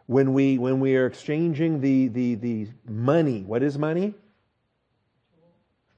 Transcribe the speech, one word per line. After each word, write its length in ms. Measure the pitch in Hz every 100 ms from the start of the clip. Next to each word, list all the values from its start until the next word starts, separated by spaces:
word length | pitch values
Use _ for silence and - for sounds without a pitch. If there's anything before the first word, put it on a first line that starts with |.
| -
when 260 | 123 135
we, 240 | 135 139 131
when 220 | 123 131
we 160 | 135 131
are 100 | 127
exchanging 760 | - - 151 170 143 165 156
the, 280 | 135 135 131
the, 260 | 110 123 113
the 320 | 120 110 107 123 -
money, 540 | 107 120 165 156 113
what 200 | 95 113
is 160 | 143 139
money? 360 | 151 165 202 208 _ _ _ _ _ _ _ _ _ _ _ _ 165 _ _ _ _